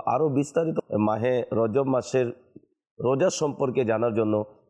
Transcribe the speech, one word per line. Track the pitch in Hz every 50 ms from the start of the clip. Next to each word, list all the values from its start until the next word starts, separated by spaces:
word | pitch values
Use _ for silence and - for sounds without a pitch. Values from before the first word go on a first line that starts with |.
| -
আরও | - 117 131 156 156
বিস্তারিত | 135 135 143 - - 170 165 160 160 - - - -
মাহে | 104 107 107 107 110 113 127 127 123 113 - -
রজব | 107 113 113 104 139 139
মাসের | 135 131 127 113 - - 131 127 120 123 - - _ - - - _ _ _ _ _ _ -
রোজা | - 120 135 135 165 190
সম্পর্কে | 202 - 160 147 131 - 139 131 120 135 127
জানার | 107 113 107 117 120 107
জন্য | 110 113 107 107 107 104 - - _ _ _